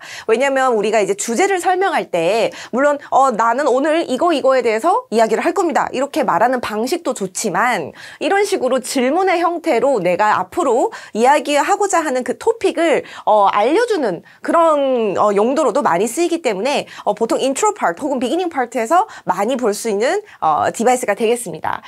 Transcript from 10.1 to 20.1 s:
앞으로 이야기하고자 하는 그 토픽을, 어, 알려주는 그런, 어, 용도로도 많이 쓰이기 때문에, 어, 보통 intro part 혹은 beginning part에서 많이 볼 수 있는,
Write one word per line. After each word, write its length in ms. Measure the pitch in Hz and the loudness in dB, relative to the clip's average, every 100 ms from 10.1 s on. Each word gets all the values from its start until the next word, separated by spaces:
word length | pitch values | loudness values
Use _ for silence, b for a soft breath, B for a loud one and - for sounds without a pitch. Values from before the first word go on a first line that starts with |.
| 175 214 202 | 2 2 0
앞으로 520 | 240 - 330 233 427 B B | -2 -2 0 2 0 B B
이야기하고자 840 | 208 247 294 285 285 302 392 392 339 | 0 4 4 2 0 2 0 0 0
하는 220 | 302 254 | 0 -2
그 140 | 247 - | -4 -4
토픽을, 680 | 440 466 370 302 330 208 - B | -2 0 0 0 2 0 -2 B
어, 220 | B 214 196 | B 4 4
알려주는 760 | - 233 359 480 392 233 165 - B | 2 2 2 2 0 -2 -4 -10 B
그런, 720 | - 320 330 294 269 247 214 - | 0 2 4 2 2 0 0 0
어, 180 | 208 | 2
용도로도 460 | 196 233 294 262 240 | 2 2 2 0 2
많이 260 | 220 170 233 | 2 0 0
쓰이기 360 | 311 339 330 | -2 -2 -2
때문에, 440 | 254 190 254 240 - B | -2 -2 -2 -2 -4 B
어, 100 | 202 | -4
보통 240 | 202 226 302 | -2 -2 0
intro 340 | 262 269 427 | -2 0 -2
part 300 | 392 185 175 | 0 -2 -2
혹은 160 | 277 269 | -4 -2
beginning 340 | 240 330 349 | -2 -2 -2
part에서 560 | 277 247 247 226 339 440 B | -4 -4 -4 0 2 0 B
많이 320 | 185 180 208 262 | -4 -2 -2 0
볼 160 | 233 | -2
수 160 | 208 233 | -2 -2
있는, 320 | 202 262 | -2 0